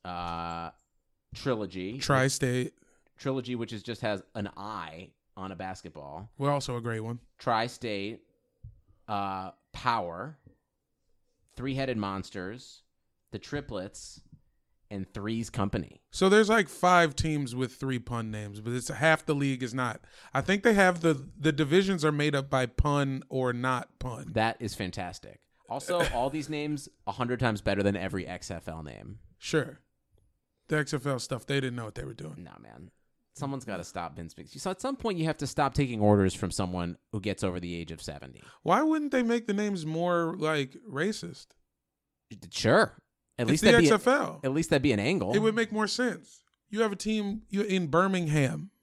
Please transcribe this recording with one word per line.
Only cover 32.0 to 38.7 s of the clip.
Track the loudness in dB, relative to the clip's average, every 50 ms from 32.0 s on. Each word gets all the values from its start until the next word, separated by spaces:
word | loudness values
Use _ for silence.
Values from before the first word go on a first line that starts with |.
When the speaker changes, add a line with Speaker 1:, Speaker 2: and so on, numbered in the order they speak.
| -10
Speaker 2:
were | -10 -10
doing. | -12 -12 -12 -12 -14 -16
Speaker 1:
Nah, | -18 -18 -20
man. | -20 -20 -20 -20 -20 -20 _ _ _ _ _ _ _ _ _
Someone's | -8 -6 -6 -6 -6 -6
gotta | -8 -8 -8
stop | -8 -8 -8 -8 -8 -8 -8
Vince | -10 -12 -12 -14
McMahon. | -16 -20 -18 -16 -6
So | -6 -6
at | -6 -4
some | -6 -6 -6
point, | -4 -4 -4 -2 0
you | 0
have | -2 -2 -2
to | -6 -4
stop | 0 0 0 2 2
taking | 0 0 0 2 4
orders | 8 8 8 8 6 4 2
from | 0 -4 -4
someone | -2 -4 -4 -2 -2 -4 -4 -4 -6 -10 _ _
who | -8 -4
gets | -4 -4 -2 0
over | -2 -2 -2 -4
the | -6 -6 -6
age | -8 -8 -10
of | -12 -12
seventy. | -12 -12 -12 -12 -16 -18 -20 -20 -20 -20 -20 _
Speaker 2:
Why | _ 4